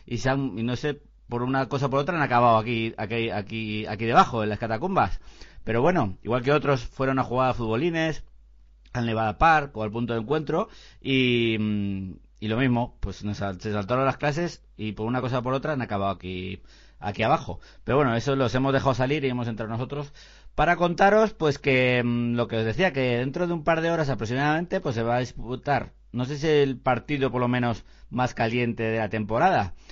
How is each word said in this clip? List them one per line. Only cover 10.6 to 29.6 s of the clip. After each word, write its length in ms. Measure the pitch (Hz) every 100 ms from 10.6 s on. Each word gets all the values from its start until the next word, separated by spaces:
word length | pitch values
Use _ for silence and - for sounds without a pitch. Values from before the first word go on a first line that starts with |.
| 214 - - -
y, 560 | - 135 127 120 117 113
mm, 540 | 107 104 101 95 95 - - -
y 80 | 107
lo 100 | 110
mismo, 400 | 135 120 123 -
pues 220 | 101 92 104
nos 120 | 101
sal-, 220 | 101 90
se 140 | 107
saltaron 320 | 104 98 127 135
las 120 | -
clases 460 | 147 143 175 - - -
y 160 | 107
por 140 | 101 110
una 120 | 127
cosa 200 | 123 123
o 40 |
por 100 | 120
otra 200 | 131 151
han 80 | 143
acabado 300 | 113 101 98
aquí, 500 | 92 90 92 92 92 - - - -
aquí 240 | 104 101
abajo. 360 | 113 160 131 - - -
Pero 140 | - 131
bueno, 180 | 135 117
eso 200 | 143 135
los 200 | 123 127
hemos 160 | 135
dejado 220 | 135 135 104
salir 300 | 131 151 135
y 40 |
hemos 180 | 123 117
entrado 240 | 110 110
nosotros 420 | 113 123 143 143 - - - - -
para 200 | 156 170
contaros, 580 | 175 170 196 214 220
pues, 240 | - 156 139
que, 440 | 143 131 127 123
mm, 320 | 120 120 120 120
lo 120 | 113
que 100 | 113
os 80 | 113
decía, 280 | 113 185
que 240 | 135 127 120
dentro 300 | 131 151 175
de 60 |
un 100 | 170
par 180 | 151 165
de 80 | 165
horas 200 | 165 143
aproximadamente, 720 | 110 107 127 147 156 170 190
pues, 140 | 156 113
se 80 |
va 140 | 117 123
a 20 |
disputar, 760 | 127 - 107 123 - 135 - - -
no 140 | 120 127
sé 120 | 147
si 100 | 160
el 300 | 151 139 123
partido 540 | - 120 - 147 131
por 100 | 123
lo 60 | 123
menos 380 | 123 120 110 - - -
más 240 | 123 123 -
caliente 480 | 113 120 120 117
de 160 | 113 110
la 100 | 107
temporada, 640 | 110 104 113 180 151